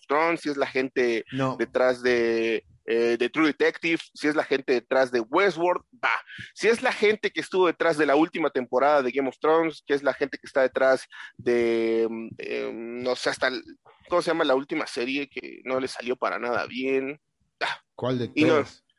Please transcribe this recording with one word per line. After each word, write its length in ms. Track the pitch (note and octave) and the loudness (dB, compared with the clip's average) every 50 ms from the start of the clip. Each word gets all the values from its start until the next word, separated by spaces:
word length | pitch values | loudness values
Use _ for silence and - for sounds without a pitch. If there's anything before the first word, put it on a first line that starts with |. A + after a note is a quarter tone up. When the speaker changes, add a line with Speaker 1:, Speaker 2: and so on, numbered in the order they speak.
| _ - | _ -2
Speaker 1:
Thrones, 320 | C#3 D3+ D#3+ E3 E3+ D#3+ | 0 2 2 2 0 -2
si 80 | - D3+ | -4 -4
es 80 | C#3+ | -2
la 100 | C#3 C3+ | -2 -2
gente 600 | - - C3 C3 C3 - C#3 B2 A#2+ A#2 A2 - - | -2 0 -2 -2 -2 0 0 0 2 0 -2 -4 -6
Speaker 2:
No. 240 | C3 C3+ C3+ C3 A2+ F2+ | -4 -2 -2 -2 0 -2
Speaker 1:
detrás 420 | A#2 - - B2+ B2+ B2+ B2+ A#2+ | -4 -2 0 2 2 2 2 2
de, 600 | B2 B2 B2 A#2+ A#2 A#2 A2+ A2+ A2+ A2+ A2+ G#2 - _ _ _ - | 2 2 2 4 2 2 2 0 0 0 -2 -2 -4 _ _ _ -6
eh, 320 | - A#2 A#2 A#2 A#2 A#2+ A#2 | -2 0 2 2 2 2 2
de 100 | A#2+ A#2+ | 0 0
True 200 | - D3+ D#3+ D3+ | 0 0 0 2
Detective, 500 | C3+ - D3+ D#3+ - - - E3 E3 D#3+ - - - | 2 2 0 0 0 -2 -4 -2 -2 -2 -4 -8 -10
si 140 | - - D3+ | -4 -2 -2
es 60 | D3 | 0
la 100 | D3+ - | 0 0
gente 280 | - C3+ C3+ C3 - | 0 0 -2 0 0
detrás 380 | B2+ A#2+ - - C3+ C3 C3 B2 | 0 0 0 0 2 2 2 2
de 80 | B2 A#2+ | 0 -2
Westworld, 600 | A2+ A2 C#3 F#3 G3+ G3 D#3+ D#3+ F3 F3+ F3+ F3+ - _ _ A#2+ | -2 0 0 2 2 2 2 0 0 0 0 -2 -4 _ _ -4
va. 60 | - B2 A2+ - - - - - - - - | -2 -2 -2 -2 -4 -10 -18 -18 -18 -18 -8
Si 140 | - - G#3 | -2 2 2
es 120 | A#3 A3 | 2 2
la 120 | B3+ A#3+ | 2 -2
gente 400 | - - A3 G#3 G#3+ - - G3+ | 0 2 2 2 2 2 -2 -6
que 100 | - D#3+ | -6 -6
estuvo 240 | C#3 - - F#3 F#3 | -8 -2 0 2 2
detrás 320 | E3+ D#3 - E3 E3 D#3 D3 | 2 2 2 2 2 2 2
de 80 | D#3 | 4
la 100 | C#3+ C#3 | 4 4
última 320 | D3 E3 F3+ - F3+ D#3 C#3 | 4 4 2 0 -2 -2 0
temporada 540 | - C3 B2 A#2+ B2+ B2+ C3 C#3+ D3+ C#3+ | 0 -2 -2 0 0 2 4 4 4 4
de 80 | C3 B2 | 2 2
Game 160 | A#2+ C3+ C#3 C3 | 0 -2 -2 -2
of 80 | - _ | -2 _
Thrones, 440 | - D3+ D#3+ E3 E3 D#3+ D3 - - | 2 4 4 4 2 0 -2 -6 -4
que 60 | - | -2
es 100 | D3 C#3 | -2 0
la 120 | C#3+ C3+ B2+ | 0 0 0
gente 240 | - D3 C3+ - - | 0 -2 -4 -6 -8
que 80 | - | -10
está 160 | - - C#3+ | -4 0 2
detrás 420 | C3 B2+ - C3 C3 C3+ C3 B2 - - - - - - - | 2 2 2 2 4 4 4 2 0 -6 -18 -18 -18 -18 -14
de, 680 | - A#2+ B2 A#2+ A#2+ A#2 A#2 A#2 A2+ A2+ A2+ A2+ A2+ A2+ A2+ | -6 -2 0 2 2 2 2 2 0 0 0 0 0 0 -2
mm, 200 | A2+ A2+ A2+ - - - | -2 -6 -12 -12 -14 -12
eh, 320 | - - A#2+ A#2+ A#2 A#2 A2+ | -10 -8 -6 -6 -6 -6 -8
no 400 | A2 A#2 A#2 A#2+ B2 B2 B2 B2+ | -10 -10 -10 -10 -6 -4 -4 -4
sé, 140 | - - C#3+ | -2 -2 -4
hasta 200 | B2+ - C#3+ B2+ | -4 -2 -2 -4
el, 140 | C3 A#2 - - - _ _ - - _ _ - | -4 -4 -10 -12 -20 _ _ -20 -20 _ _ -2
¿cómo 140 | F3+ F3 | -2 -2
se 80 | D#3 E3+ | 0 0
llama 140 | D#3+ E3 D#3+ | 0 0 2
la 100 | C#3+ C3 | 2 2
última 320 | C3+ C#3 - E3 D#3 - | 0 0 -2 -4 -4 -4
serie 420 | - - B2 A#2+ B2+ C3+ C#3+ C#3+ - | -6 -6 -6 -4 -4 -4 -6 -8 -8
que 320 | - B2+ - C2 - - - | -10 -14 -14 -14 -16 -14 -8
no 140 | B2 C3 C3 | -6 -4 -4
le 80 | C3+ B2+ | -4 -6
salió 280 | - - - A#2+ A#2+ | -8 -8 -6 -6 -4
para 220 | - A#2 G#2 F2+ G2+ | -2 -2 -4 -4 -4
nada 260 | A#2 A#2+ A#2+ G2+ D2 | -4 -2 -2 -2 -4
bien? 560 | B1 G#2 B2 C3 C3+ C3+ C3+ C3+ C3+ D3 - _ _ _ _ _ _ _ - | -4 -6 -6 -4 -2 -2 -2 -2 -4 -8 -12 _ _ _ _ _ _ _ -8
Ah, 180 | - - - - _ _ _ | -6 -6 -6 -8 _ _ _
Speaker 2:
¿Cuál 240 | - A#2+ B2 C3 B2 | -8 -4 -4 -2 -4
de 120 | A#2+ G#2+ - | -4 -4 0
Speaker 1:
y 100 | C#3+ D#3 | 2 2
no, 100 | D#3+ D#3+ | 4 4
Speaker 2:
todas? 280 | D3 C3 - - - _ _ _ | 2 0 -2 -8 -20 _ _ _